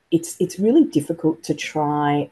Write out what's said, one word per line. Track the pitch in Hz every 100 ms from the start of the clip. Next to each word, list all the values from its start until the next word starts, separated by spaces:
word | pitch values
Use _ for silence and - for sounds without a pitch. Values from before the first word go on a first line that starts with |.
| _
it's, | 165 - -
it's | 180 -
really | 214 311
difficult | 277 151 143 165 160 -
to | -
try | 151 - 156 147 147 147 147 143